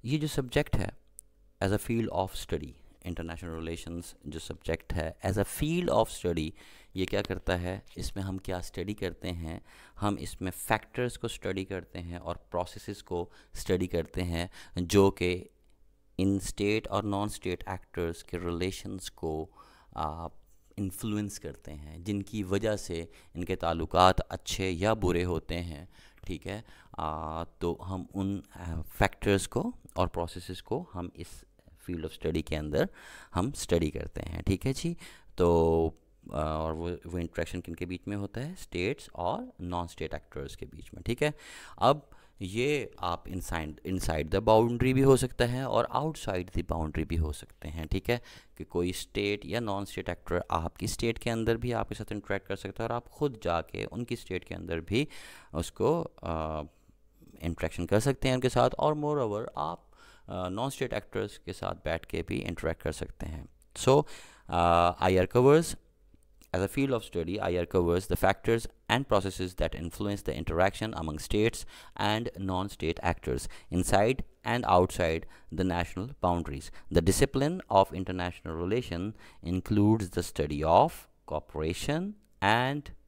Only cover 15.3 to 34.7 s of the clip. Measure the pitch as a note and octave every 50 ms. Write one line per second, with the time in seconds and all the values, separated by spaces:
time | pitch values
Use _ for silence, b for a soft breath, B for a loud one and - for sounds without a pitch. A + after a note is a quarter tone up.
15.3 | F2+ F#2 - - _ _ _ _ _ _ - _ _ _ _ _ _ - F#2 G2
16.3 | G2 F#2+ - - - - G2+ G2+ G#2+ A2 - - G2+ G2+ G#2 G#2 G2+ G2 G#2 G#2+
17.3 | G#2 - - F#2 F2+ - - F#2 F#2+ F2+ - _ - F2+ F2 E2 E2+ - - -
18.3 | - E2+ F2+ E2+ E2+ E2+ F2+ F#2+ F#2+ - - G2 G2 F#2 - - - - - D#2+
19.3 | D#2 D#2 D#2+ - B B B B B B B B - - D#2+ D2+ D#2 E2 E2+ E2+
20.3 | - - - _ - _ _ _ - - G2+ F#2+ - - - A2 G#2 G#2 G#2+ G2
21.3 | G2 - - D#2 C#2 - - - D2+ D2 D2 D2+ D#2 E2+ E2+ G#2 G2+ G2+ G2 -
22.3 | - G#2+ G2 F2+ G2 F#2+ G#2 A2 G#2+ G2+ - - F2 E2 E2 - B B B B
23.3 | - E2 E2+ E2+ F#2 - E2+ E2 E2 E2+ D#2+ - - F2+ F#2 F#2 F#2 - - -
24.3 | - - - - - - F#2+ F#2+ F2 E2 F#2+ A2 A2+ A2 F#2 F2+ F2 E2+ F2+ F2+
25.3 | E2+ D#2+ - - F2 E2+ F2 E2+ D#2 C#2+ F2 - b b b b b b - -
26.3 | F2+ D2 - F#2 G2 G#2+ A#2 B B B B B - - D#2+ D#2 D#2 D#2+ D#2 D#2
27.3 | D#2+ E2 E2+ - _ - F2 E2+ E2+ - - F#2 F#2+ F#2 - - - G2 G2 G2
28.3 | G2 F#2+ - _ - F2+ F2 E2+ D#2+ E2 - - - - G#2+ G2 - - - G#2
29.3 | G2 G2 - - - B2 E3+ A#3+ - - - - - - F2+ F2 - F2+ E2+ F2
30.3 | - F#2 - - F#2 - - - A2 D3 F3+ - - F2+ F2 F2+ _ - F2 -
31.3 | - - - _ _ - _ - - _ - - F2+ E2 D#2 D#2+ - - - D#2+
32.3 | E2 E2 D2+ - D#2 D#2 D2+ D2+ D2 - D#3+ G#3 B B B B B B B B
33.3 | - F2 F2 C#3 - - - - F2 E2+ E2 D2+ - - D2 - - - - D#2+
34.3 | E2 E2+ E2+ - G2 - - C3